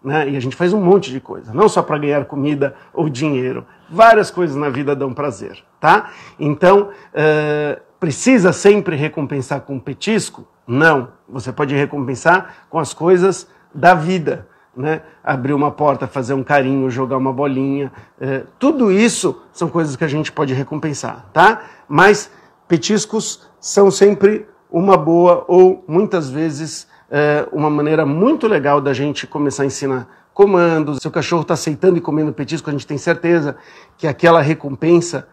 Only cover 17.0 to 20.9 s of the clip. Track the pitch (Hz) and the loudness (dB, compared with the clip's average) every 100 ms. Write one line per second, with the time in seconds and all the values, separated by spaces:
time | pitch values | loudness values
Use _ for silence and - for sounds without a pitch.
17 | 131 135 131 127 143 131 135 139 139 - | -4 -2 -2 -2 -2 -2 -4 -4 -6 -10
18 | - _ 131 135 - _ 269 311 226 185 | -20 _ -6 -6 -8 _ -2 2 2 2
19 | 226 - 175 - _ - 165 170 156 127 | 2 0 -4 -6 _ -8 -6 -4 -4 -4
20 | 160 147 147 - 147 131 135 151 156 | -4 -4 -6 -4 -4 -4 -6 -6 -8